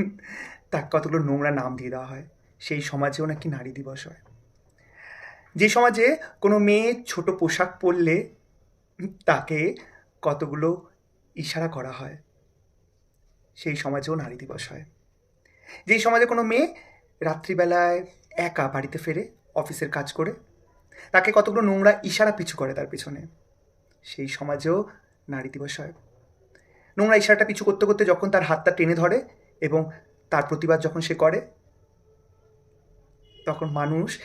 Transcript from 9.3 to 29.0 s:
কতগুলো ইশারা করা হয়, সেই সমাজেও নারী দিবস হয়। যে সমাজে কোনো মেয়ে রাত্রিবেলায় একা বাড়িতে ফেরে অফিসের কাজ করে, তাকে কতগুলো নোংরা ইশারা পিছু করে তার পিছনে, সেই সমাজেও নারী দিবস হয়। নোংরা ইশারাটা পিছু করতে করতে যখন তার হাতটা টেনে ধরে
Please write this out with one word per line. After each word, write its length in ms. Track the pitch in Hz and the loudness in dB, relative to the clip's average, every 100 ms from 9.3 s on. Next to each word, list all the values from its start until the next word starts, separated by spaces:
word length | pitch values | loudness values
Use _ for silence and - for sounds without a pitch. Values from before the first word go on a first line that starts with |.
| 139 - 156 165 - - - _ _ | 0 0 -2 -2 -4 -12 -20 _ _
কতগুলো 680 | 156 147 147 147 160 175 - _ _ _ _ - | -4 -4 -4 -2 -2 -2 -8 _ _ _ _ -12
ইশারা 320 | 151 160 165 | -8 -6 -6
করা 240 | 147 127 | -6 -10
হয়, 260 | 131 139 151 _ _ _ _ _ _ _ _ _ _ _ _ _ - | -12 -14 -16 _ _ _ _ _ _ _ _ _ _ _ _ _ -12
সেই 200 | 160 143 | -8 -6
সমাজেও 400 | 139 139 143 160 | -4 -6 -4 -6
নারী 200 | 135 - | -6 -12
দিবস 360 | 135 - - | -14 -14 -14
হয়। 140 | - 156 _ _ _ _ _ _ _ - - - | -16 -18 _ _ _ _ _ _ _ -20 -16 0
যে 140 | 220 | 2
সমাজে 260 | 214 233 240 | 4 4 4
কোনো 180 | 233 | 2
মেয়ে 320 | 226 233 330 - - _ _ _ | 2 2 2 -2 -20 _ _ _
রাত্রিবেলায় 840 | 160 160 - 180 175 175 175 175 185 _ _ | -4 -4 -2 0 2 2 2 0 -4 _ _
একা 360 | - 170 170 135 | -6 -4 -2 -4
বাড়িতে 300 | 135 139 151 | -4 -6 -8
ফেরে 340 | - 156 - - _ - | -6 -6 -8 -14 _ -6
অফিসের 340 | 156 160 147 | -6 -6 -6
কাজ 240 | 147 139 | -6 -6
করে, 200 | - 165 - - _ _ _ _ - - | -4 -6 -6 -16 _ _ _ _ -20 2
তাকে 200 | 185 190 208 | 4 6 4
কতগুলো 260 | 208 208 | 4 2
নোংরা 380 | 208 196 196 208 | 2 6 6 4
ইশারা 280 | 185 165 214 | 0 2 2
পিছু 260 | 208 165 - | 2 -6 -6
করে 160 | 135 | -6
তার 140 | 135 139 | -6 -8
পিছনে, 400 | - - 143 165 - _ _ _ _ _ _ | -10 -12 -14 -16 -20 _ _ _ _ _ _
সেই 240 | - - 135 | -18 -12 -10
সমাজেও 560 | - 147 143 156 180 208 - _ _ - | -8 -6 -4 0 0 -2 -10 _ _ -12
নারী 200 | 139 131 | -10 -10
দিবস 300 | 139 143 - | -12 -10 -10
হয়। 140 | 151 170 _ _ _ _ _ _ _ _ _ - | -12 -16 _ _ _ _ _ _ _ _ _ 0
নোংরা 180 | 208 220 | 6 6
ইশারাটা 300 | 208 208 214 | 6 6 4
পিছু 200 | 202 208 | 2 0
করতে 200 | 196 202 | 2 2
করতে 200 | 208 208 | 4 4
যখন 260 | 175 196 | 2 4
তার 120 | 196 | 2
হাতটা 280 | 156 156 180 | 2 2 2
টেনে 240 | 180 165 | 2 2
ধরে 260 | 170 | 4